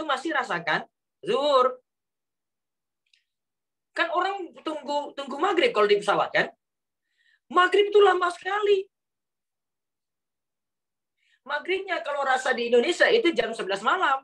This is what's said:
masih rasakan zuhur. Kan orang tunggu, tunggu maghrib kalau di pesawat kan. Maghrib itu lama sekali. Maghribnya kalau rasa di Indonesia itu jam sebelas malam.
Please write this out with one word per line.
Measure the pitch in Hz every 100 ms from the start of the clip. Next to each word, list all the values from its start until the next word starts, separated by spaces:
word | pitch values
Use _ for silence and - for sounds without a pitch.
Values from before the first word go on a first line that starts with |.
masih | 311 262 330
rasakan | 285 226 175 160 170 - _ _ _
zuhur. | - 247 294 269 254 254 _ _ _ _ _ _ _ _ _ _ _ _ _ _ _ _ _ _ _ _ _
Kan | - 330
orang | 339 370 403 349 269
tunggu, | 311 302 262 294 285
tunggu | - 277 277
maghrib | 370 349 277
kalau | - 202
di | 202
pesawat | - 170 131
kan. | 151 208 - _ _ _ _ _ _ _ _ _
Maghrib | 320 359 370 403
itu | 403
lama | 403 359 349
sekali. | 349 370 415 415 392 392 _ _ _ _ _ _ _ _ _ _ _ _ _ _ _ _ _ _ _ _ _ _ _ _ _
Maghribnya | 262 294 311 381 392 330
kalau | 285 285
rasa | 269 254 262
di | 240 233
Indonesia | 240 294 349 247
itu | 226 339
jam | 233 220
sebelas | 226 185 196
malam. | 226 370 320 269